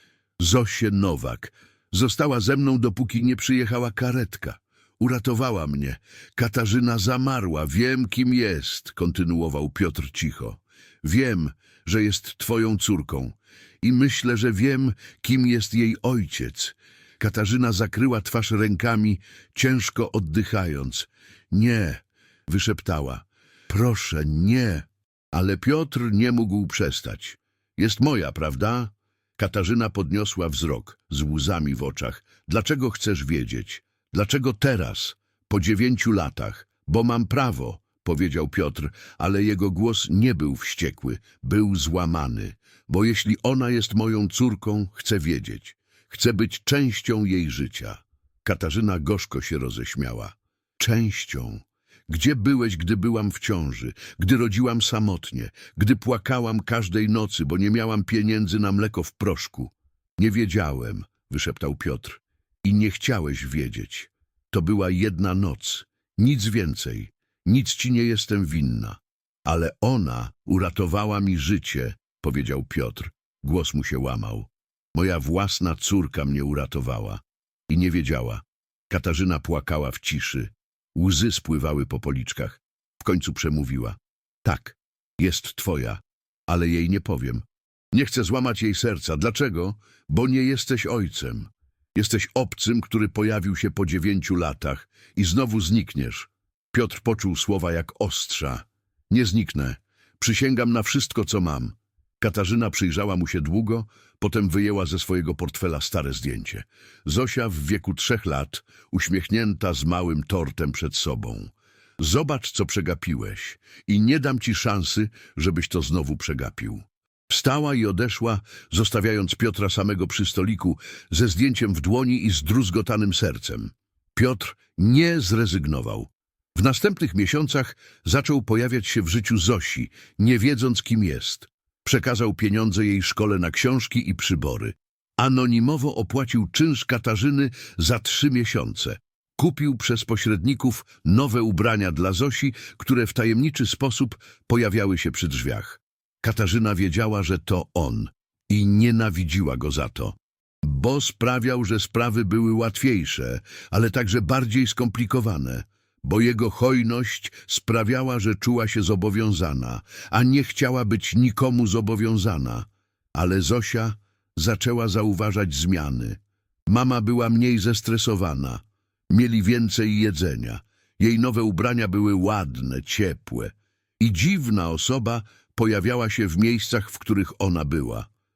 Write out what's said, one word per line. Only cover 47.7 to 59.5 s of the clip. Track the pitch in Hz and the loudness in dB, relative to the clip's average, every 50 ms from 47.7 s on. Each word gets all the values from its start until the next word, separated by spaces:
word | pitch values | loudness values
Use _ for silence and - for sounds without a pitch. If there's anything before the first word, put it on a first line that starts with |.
| - - - - 50 - _ _ _ _ _ _ _ _ _ | -6 -10 -12 -12 -12 -14 _ _ _ _ _ _ _ _ _
Katarzyna | - 95 - - 80 78 110 110 104 92 85 | -4 -4 -2 -2 -2 -2 0 0 2 0 0
gorzko | 73 73 104 95 - - - 65 | 0 0 -2 -2 -2 -6 -6 -8
się | - - 80 69 | -6 -4 -6 -4
roześmiała. | 64 64 50 58 60 - - 67 69 60 58 57 53 50 - _ _ _ _ _ _ _ _ _ | -4 -6 -6 -8 -8 -8 -6 -6 -6 -6 -6 -8 -10 -14 -16 _ _ _ _ _ _ _ _ _
„Częścią? | - - 113 113 113 107 101 - - - - 65 60 57 53 53 - _ _ _ _ _ _ _ _ - | -2 0 2 2 2 0 -2 -4 -8 -8 -8 -8 -8 -8 -10 -12 -16 _ _ _ _ _ _ _ _ -6
Gdzie | 78 80 - 139 147 | -4 0 2 2 2
byłeś, | 123 101 135 139 127 117 113 92 78 | 2 2 2 2 4 2 0 -2 -2
gdy | 85 85 113 101 | 0 0 0 2
byłam | 90 117 113 110 104 101 | 2 0 0 0 0 -2
w | - - | -4 -4
ciąży, | - - 104 85 78 69 62 55 60 60 - - - - - - | -4 -2 -2 0 -2 -2 -4 -6 -8 -10 -10 -12 -18 -20 -6 -2
gdy | 90 90 135 113 | 2 4 4 4
rodziłam | 120 117 95 107 127 123 117 117 | 4 2 2 2 2 2 2 2
samotnie, | 113 - - 110 110 101 92 85 - - - 62 57 - - - - - - - | 0 0 0 2 2 0 0 -2 -6 -8 -8 -8 -10 -10 -12 -18 -20 -16 -2 2
gdy | 101 104 135 | 4 4 4
płakałam | - - 113 123 107 - - 131 123 120 113 110 110 | 4 4 0 -2 0 0 0 0 0 0 0 -2 -2
każdej | - - 117 117 107 90 87 110 104 104 | -2 0 -2 -2 0 0 0 0 2 2
nocy, | 107 113 107 101 - - 80 | 2 2 2 0 -2 -4 -2
bo | 69 82 90 | 0 0 2
nie | 98 104 | 2 2
miałam | 107 117 110 113 110 104 92 | 2 2 0 0 0 -2 0
pieniędzy | - 113 110 104 107 110 107 107 87 92 110 | 0 0 2 2 2 2 2 2 0 2 2
na | 101 98 | 2 2
mleko | 98 101 107 104 107 92 82 | 2 2 2 0 0 -2 -6
w | - - | -6 -6
proszku?” | _ 101 98 85 - - - | _ -2 -2 -2 -2 -6 -10